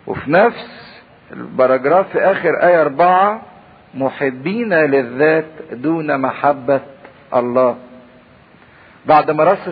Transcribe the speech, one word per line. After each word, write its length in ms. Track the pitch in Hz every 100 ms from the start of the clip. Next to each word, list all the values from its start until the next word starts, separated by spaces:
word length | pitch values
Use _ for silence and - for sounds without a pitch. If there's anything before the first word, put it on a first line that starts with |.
| -
وفي 240 | 98 127
نفس 720 | 170 233 - - - - - - _ -
البراجراف 760 | 127 123 - 127 131 139 180 190
في 60 | 170
آخر 320 | 180 190 170 -
آية 180 | 175 170
أربعة، 600 | 147 139 175 185 202 220 - - - - _
"محبين 800 | 131 131 - 139 127 151 220 226
للذات 720 | 165 151 139 120 127 151 160 156 - -
دون 480 | 117 147 165 151 139
محبة 600 | 131 - 143 139 127 135 - - - - -
الله". 420 | 127 120 127 127 - - - - - _ - _ - - - - - 131
بعد 240 | 151 147
ما 140 | 151
رص 240 | 160 196 185